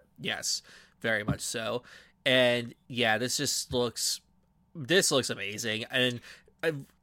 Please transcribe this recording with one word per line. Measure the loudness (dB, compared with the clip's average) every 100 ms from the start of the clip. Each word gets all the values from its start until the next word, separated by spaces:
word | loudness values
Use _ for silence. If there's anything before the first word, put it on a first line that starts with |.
| _ -10
Yes, | -6 -4 -4 -6 -8 -20 -20 _
very | -2 0
much | -2 -4
so. | -4 -6 -4 -4 -6 -20 -20 _
And | 4 6 6 4 -2 -14 -8
yeah, | 0 2 2
this | 0 -2
just | -2 -2 -2
looks, | 0 0 -2 -4 -4 _ _ _ _ _
this | -12 2 4 4
looks | 2 0
amazing. | -4 -6 -4 -4 -4 -2
And | 0 0 0 -12 -20 _ -4
I, | -2 -2 -10 _